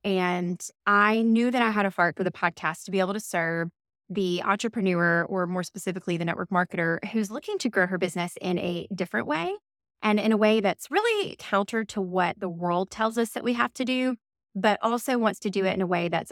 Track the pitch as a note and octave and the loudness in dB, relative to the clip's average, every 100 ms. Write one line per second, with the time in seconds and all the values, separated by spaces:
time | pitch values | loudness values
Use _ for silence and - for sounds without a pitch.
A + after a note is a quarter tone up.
0 | G#3+ F#3+ F3+ F3+ F3 F3 - - - G3+ | -2 0 2 0 -2 -4 -8 -6 2 4
1 | G#3 A3 A3+ A3+ A#3+ B3+ A#3 G#3 G3 F#3 | 6 4 4 4 4 2 2 2 0 2
2 | F3 - F3 - F3+ - D#3+ E3 - F#3+ | 0 2 -4 -2 -4 -2 -4 -6 -4 0
3 | F#3 G3+ - F3+ E3 E3 E3+ - _ _ | 0 -2 -4 -2 -2 -2 -4 -8 _ _
4 | _ F#3 F#3 F3 F#3+ G3+ A#3 A3 F#3+ F3 | _ -2 0 0 0 0 -2 0 0 2
5 | E3+ E3+ E3+ F#3+ F3 F3+ F3 - - F3+ | 4 2 0 -2 -2 -2 -6 -6 -6 -6
6 | - E3+ E3+ - F3+ F3+ F3+ E3+ E3 E3 | -4 -2 -2 -4 0 0 0 0 0 0
7 | - A3+ G3+ A3+ - G#4 B3 G3 F3+ F#3 | -2 -4 -4 -6 -6 -4 0 2 2 2
8 | F3+ F3+ F3 - F#3+ F3 F3 F3 - F3+ | -2 -2 -6 -4 -2 -2 -2 -4 -6 -6
9 | F#3 G#3+ A3+ D4+ F4 G#4 - _ _ _ | -4 -4 -2 -2 -2 -6 -12 _ _ _
10 | G#3+ G#3 G#3+ A3 G#3+ A3 G3+ - - D#4+ | 0 2 4 4 4 4 2 -2 -2 0
11 | A4+ G#4+ F#4 - - G3 G3+ A3+ G#3 - | 2 0 -2 -6 -2 0 0 -2 -4 -4
12 | F#3 F3+ F3 - F#3+ E3+ F3 F3 F#3+ - | -2 0 0 -2 -6 -4 -2 0 -2 -2
13 | A3 A3+ A#3 - A#3 A#3+ A#3+ - B3 B3+ | -2 0 -2 -2 -4 0 -2 -2 -2 0
14 | B3+ A#3+ _ _ _ G3 G#3 G#3 A3+ A#3 | 0 -2 _ _ _ 0 2 2 0 -2
15 | - B3 A3 G#3 G#3+ G3 F#3+ F#3+ F#3 F3 | 0 2 2 0 -2 0 0 0 0 0
16 | E3+ E3 D#3+ | 0 -2 -4